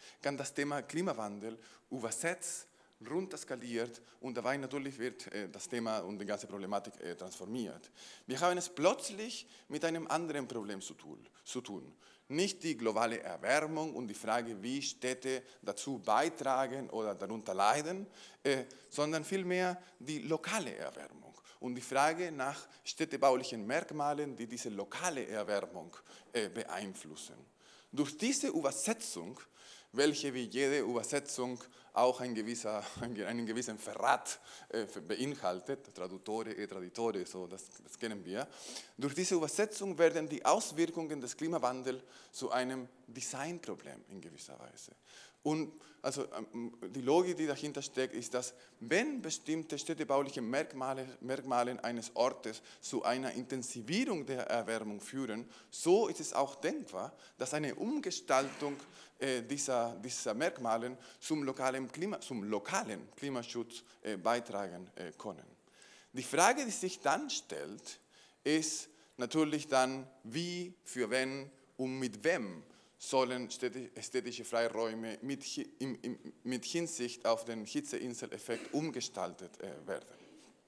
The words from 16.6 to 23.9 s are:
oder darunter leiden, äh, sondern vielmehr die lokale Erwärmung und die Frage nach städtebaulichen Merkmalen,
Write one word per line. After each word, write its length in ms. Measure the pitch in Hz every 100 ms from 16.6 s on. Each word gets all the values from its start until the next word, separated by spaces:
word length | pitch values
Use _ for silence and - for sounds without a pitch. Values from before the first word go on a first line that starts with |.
| 131 135 127
oder 220 | 113 107
darunter 400 | 98 98 110 104
leiden, 540 | 95 101 139 151 190 196 - - -
äh, 200 | 139 135 127 - -
sondern 360 | - 151 160 151
vielmehr 560 | 190 180 180 185 180 - -
die 200 | 127 151
lokale 560 | - 156 - 214 139 55
Erwärmung 580 | 71 - 71 73 - - - -
und 160 | 123 123
die 60 |
Frage 500 | - 135 147 165 180
nach 360 | 147 131 147 - -
städtebaulichen 840 | - - 160 131 131 127 127 117 104
Merkmalen, 680 | 147 165